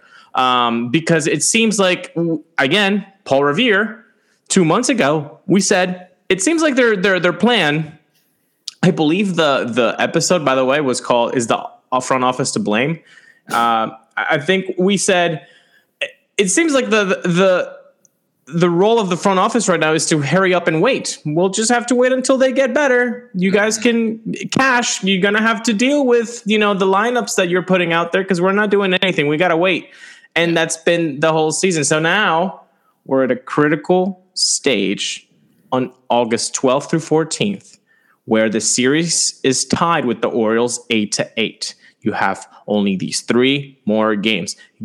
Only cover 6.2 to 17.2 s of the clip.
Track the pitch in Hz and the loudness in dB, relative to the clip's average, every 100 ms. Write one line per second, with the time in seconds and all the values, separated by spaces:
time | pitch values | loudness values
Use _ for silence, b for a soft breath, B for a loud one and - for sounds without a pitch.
6.2 | - 190 302 330 311 254 233 202 196 180 | 0 0 2 2 2 2 2 2 2 2
7.2 | 175 170 226 226 147 151 156 - _ _ | 0 2 2 2 2 0 -4 -12 _ _
8.2 | _ _ _ _ - - 180 160 151 185 | _ _ _ _ -18 -2 0 2 2 0
9.2 | 202 165 151 123 117 117 117 - 123 165 | -2 0 2 2 0 0 0 0 -2 0
10.2 | - 180 139 131 131 147 135 117 - 120 | 0 0 2 2 2 0 0 -2 0 0
11.2 | 117 131 113 123 - - - 127 - 131 | 0 -2 -2 -2 -4 -14 -6 -4 0 0
12.2 | 127 127 131 113 104 104 143 160 b b | 0 -2 -4 -4 -2 0 -2 -4 b b
13.2 | b b - 117 117 113 110 - _ - | b b -6 0 0 0 -2 -8 _ -6
14.2 | 104 156 147 190 190 - 185 196 - 180 | -2 -2 0 -2 -2 -2 0 0 0 0
15.2 | 170 156 b b b b b - - - | 0 -4 b b b b b -14 -14 -14
16.2 | _ - 196 320 330 277 202 214 190 - | _ -2 0 0 0 0 0 0 0 -2